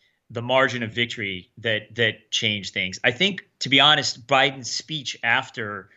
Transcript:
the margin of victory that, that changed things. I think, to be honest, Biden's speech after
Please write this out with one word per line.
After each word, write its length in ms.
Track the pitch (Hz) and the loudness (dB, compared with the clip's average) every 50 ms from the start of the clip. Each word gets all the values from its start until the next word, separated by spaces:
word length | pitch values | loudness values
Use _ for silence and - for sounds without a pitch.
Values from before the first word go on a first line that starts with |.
| _ _ _ _ _ _ | _ _ _ _ _ _
the 100 | 107 117 | -10 -8
margin 400 | 117 123 131 131 135 123 117 123 | -2 2 4 4 4 4 2 -2
of 100 | 120 110 | -6 -4
victory 560 | 101 120 120 117 - - 107 98 95 90 87 _ _ - | -2 -2 -2 -2 -2 -6 -6 -6 -6 -8 -12 _ _ -6
that, 340 | 110 117 110 104 107 - 107 | -2 -2 -2 -2 -4 -8 -2
that 380 | 117 117 110 107 - _ _ | 0 0 0 0 -4 _ _
changed 420 | - - 117 110 104 101 92 - - | -4 -2 0 0 -2 -2 -4 -6 -4
things. 260 | 101 95 92 95 - - | -4 -4 -4 -6 0 0
I 80 | 127 | 0
think, 340 | 123 - 185 196 185 - - _ _ _ | 2 2 0 0 0 -4 -12 _ _ _
to 100 | - 127 | -2 2
be 100 | 135 135 | 4 6
honest, 460 | 139 151 151 147 123 - - - 113 | 6 6 6 4 2 -2 -6 -8 -2
Biden's 460 | - 139 131 139 143 139 139 120 - | 2 4 4 4 2 0 -6 -10 -8
speech 440 | - - - - 160 151 123 - - - - | -8 -8 -8 -8 -10 -8 -8 -8 -10 -4 0
after 640 | 117 117 131 120 - - 127 113 104 104 98 - _ _ | 0 0 0 0 -4 -10 -8 -8 -8 -8 -10 -12 _ _